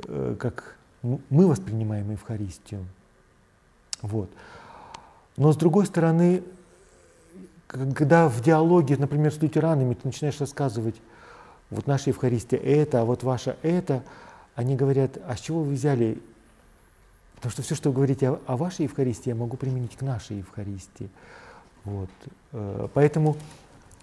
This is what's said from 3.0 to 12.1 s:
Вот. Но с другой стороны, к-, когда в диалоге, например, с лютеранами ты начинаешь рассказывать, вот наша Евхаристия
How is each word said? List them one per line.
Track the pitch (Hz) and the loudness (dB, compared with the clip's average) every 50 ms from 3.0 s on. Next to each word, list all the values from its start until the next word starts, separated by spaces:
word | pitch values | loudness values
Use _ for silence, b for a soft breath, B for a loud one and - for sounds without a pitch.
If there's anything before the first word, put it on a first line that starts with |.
| _ _ _ _ _ _ _ _ _ _ _ _ _ _ _ _ _ - - - | _ _ _ _ _ _ _ _ _ _ _ _ _ _ _ _ _ -16 -14 -10
Вот. | - 104 104 110 95 90 - B B B B B B B B B B B B B B B B B B B - | -8 -6 -4 -4 -6 -6 -10 B B B B B B B B B B B B B B B B B B B -4
Но | - 139 156 156 | 2 4 4 4
с | 156 | 4
другой | 160 170 156 208 196 | 4 4 4 4 2
стороны, | - - 175 165 165 160 165 175 175 180 185 - - - - - _ _ _ _ _ _ _ _ _ _ _ _ - 170 185 - - _ - _ | 2 2 2 2 4 4 4 4 4 4 2 -2 -8 -18 -20 -20 _ _ _ _ _ _ _ _ _ _ _ _ -20 -20 -20 -20 -20 _ -20 _
к-, | - - 131 135 135 135 | -14 -8 -6 -4 -2 0
когда | 139 151 139 165 170 165 151 | 2 4 6 6 6 6 6
в | 113 120 | 2 2
диалоге, | 113 151 165 156 160 165 175 175 160 127 143 | 2 4 4 6 6 6 6 6 6 4 2
например, | 135 143 135 147 147 151 151 | 0 0 0 0 2 2 2
с | 147 151 156 | 2 2 0
лютеранами | 151 - 156 147 165 160 143 131 123 120 | 0 2 2 2 2 2 2 2 0 0
ты | - - | -2 -4
начинаешь | 139 120 - - 147 135 - | -8 -6 -4 -4 -4 -2 -2
рассказывать, | 147 127 - - 143 135 104 117 110 113 110 - - B B B B B B B B B B B B B | -6 -6 -4 -4 -4 -2 -2 -2 -4 -4 -4 -6 -12 B B B B B B B B B B B B B
вот | - 104 104 | -8 -6 -2
наша | - 139 135 - | 0 0 0 0
Евхаристия | 143 | 0